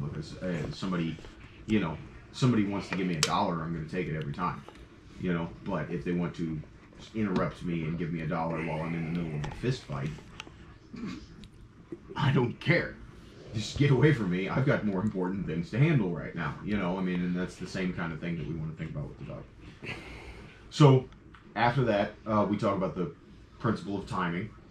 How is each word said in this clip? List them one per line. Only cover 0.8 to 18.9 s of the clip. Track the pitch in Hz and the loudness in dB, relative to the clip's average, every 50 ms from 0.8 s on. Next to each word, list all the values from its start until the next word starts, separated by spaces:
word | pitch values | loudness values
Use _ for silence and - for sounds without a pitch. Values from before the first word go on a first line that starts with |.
| - 95 90 87 82 80 76 - - - - - - - - - - - | -4 -2 0 0 0 -2 -2 -6 -10 -14 -16 -16 -18 -18 -18 -14 -2 2
you | 110 104 | 2 2
know, | 90 82 76 76 - - - - - - - | 4 2 -4 -6 -8 -12 -14 -16 -18 -14 -4
somebody | - 135 123 117 107 101 | 2 4 6 6 6 4
wants | 101 98 95 90 - | 2 0 -2 -2 -2
to | 87 92 | -2 0
give | 95 90 | 0 0
me | 85 | 2
a | 76 | 2
dollar, | 76 - 87 87 90 92 85 82 80 | 2 2 2 2 2 0 0 -2 -2
I'm | 82 85 | -4 -4
gonna | 80 78 - | -4 -4 -4
take | 92 92 82 73 | -2 -4 -2 -2
it | 78 76 | -2 -4
every | 73 71 73 | -4 -6 -4
time, | 87 90 85 67 - - - - - - - - - - - - - | -2 -2 -2 -2 -4 -10 -14 -16 -18 -20 -20 -20 -20 -20 -20 -12 -4
you | - 90 87 | -2 0 0
know. | 85 85 85 - - - | 0 0 -4 -8 -10 -6
But | 104 92 80 78 80 | -4 -4 -4 -2 -2
if | 85 78 - | -4 -4 -2
they | 90 | 0
want | 87 87 87 80 - | 0 0 0 -2 -2
to | - 85 80 80 76 - - - - - - - - - - - | -4 -4 -4 -4 -6 -8 -10 -16 -20 -20 -20 -18 -18 -18 -8 -2
interrupt | 113 107 98 90 90 90 76 - - - | -2 0 2 2 2 2 0 -2 -4 -4
me | 90 85 82 80 | -2 -2 0 0
and | 78 85 82 | -2 -2 -2
give | 87 78 | -2 -2
me | 85 82 | -2 -2
a | 80 76 | -2 -2
dollar | 85 82 80 82 82 80 80 | 0 0 0 0 0 -2 -2
while | 82 78 78 | -2 -2 -2
I'm | 80 82 85 | -2 -2 -2
in | 82 82 78 85 | -2 -2 -2 -2
the | 87 | -2
middle | 85 80 76 73 | -2 -2 -2 -4
of | 73 | -4
a | 69 - | -4 -4
fist | - - 123 135 - - | -2 -2 -2 -2 -2 -4
fight, | - 69 67 69 76 151 - - - - - - - - - - - - - - - - - - 185 - - - - - - - - - - - - - - - - - - - - - | -6 -6 -4 -4 -4 -6 -8 -12 -16 -16 -16 -16 -16 -16 -20 -20 -20 -20 -20 -20 -16 -12 -10 -8 -8 -8 -10 -12 -14 -16 -18 -18 -20 -18 -20 -20 -20 -20 -20 -16 -16 -16 -16 -14 -10 -2
I | - - 135 | 2 2 4
don't | 135 139 123 113 - - | 6 4 4 2 0 -4
care. | - - 175 - - - - - - - - - - - - - - - - | 2 4 4 4 4 0 -6 -12 -16 -18 -18 -18 -18 -18 -18 -18 -16 -8 -6
Just | 110 - - - - | -6 -6 -4 0 2
get | 143 135 | 4 6
away | 131 123 143 156 143 | 6 8 8 8 6
from | 117 104 87 | 6 2 0
me. | 87 92 95 92 | 0 0 0 0
I've | - - 131 | 0 2 4
got | 139 113 90 104 | 4 4 4 2
more | 104 95 92 | 2 0 2
important | 104 107 - 92 90 92 98 101 82 | 2 2 2 2 0 0 0 -2 -2
things | 82 82 85 85 - | -2 -2 -2 -2 -2
to | 107 117 | 4 4
handle | 147 170 160 127 98 87 | 6 6 6 4 4 2
right | 82 73 - - - | 0 -2 -6 -6 -6
now, | 85 85 76 67 - - | -4 -4 -4 -4 -4 -4
you | 92 104 98 | -2 0 0
know. | 90 87 92 95 | 2 0 0 0
I | |
mean, | 92 92 90 90 | 0 0 0 0
and | 90 90 90 | 0 0 0
that's | 90 90 90 - | 0 -2 -4 -4
the | - 92 90 | -8 -10 -6
same | - 95 92 92 87 | -4 -2 -2 -2 -2
kind | - 85 82 | -2 -4 -4
of | 78 73 | -4 -4
thing | 87 87 85 82 | -4 -4 -4 -4
that | 71 - | -4 -4
we | 82 | -4
wanna | 82 78 80 78 | -4 -4 -6 -6
think | - 80 78 | -6 -6 -6